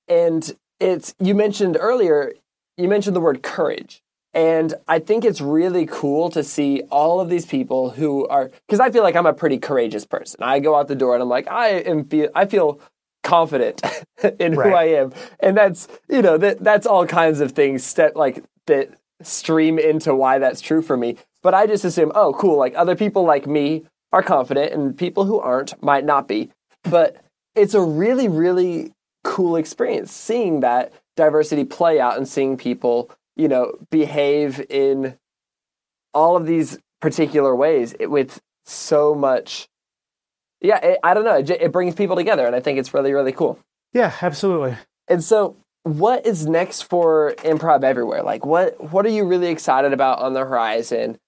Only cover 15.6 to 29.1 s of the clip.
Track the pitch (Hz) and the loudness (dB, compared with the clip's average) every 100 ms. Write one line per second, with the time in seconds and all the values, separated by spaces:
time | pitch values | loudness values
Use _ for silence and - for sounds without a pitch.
15.6 | 196 165 - - - 269 196 156 202 190 | 4 0 -12 -18 -2 2 4 4 2 2
16.6 | 196 208 226 196 156 170 160 147 135 143 | 2 2 4 2 2 2 2 2 -2 0
17.6 | 139 131 - - 151 156 139 120 - _ | 0 0 -2 2 2 2 -2 -2 -12 _
18.6 | - 139 135 _ _ _ 165 - - 160 | 0 0 0 _ _ _ -10 -8 -2 2
19.6 | 160 160 156 156 156 135 131 135 131 - | 2 2 0 0 0 0 2 2 0 -2
20.6 | - 160 156 127 117 117 _ _ 180 190 | -2 -2 0 -2 -4 -6 _ _ 2 2
21.6 | 214 202 180 175 156 214 170 202 196 147 | 2 0 -2 0 0 2 2 2 2 2
22.6 | 127 160 175 180 208 202 170 143 139 147 | 2 0 0 0 0 2 2 0 0 -2
23.6 | 143 160 - _ _ 185 190 156 151 139 | -2 -4 -8 _ _ 0 2 0 0 -2
24.6 | 151 151 139 131 180 196 196 208 127 127 | -2 -2 -4 -4 -4 -2 0 -2 -2 -4
25.6 | 139 - 143 139 147 143 135 107 - _ | -4 -4 0 0 2 0 0 -4 -6 _
26.6 | _ _ 175 170 - - _ _ _ 220 | _ _ 0 2 2 -2 _ _ _ 0
27.6 | 202 208 170 151 214 262 226 160 180 180 | 2 2 2 0 0 0 0 0 0 2
28.6 | 180 170 320 _ _ | 0 -4 -10 _ _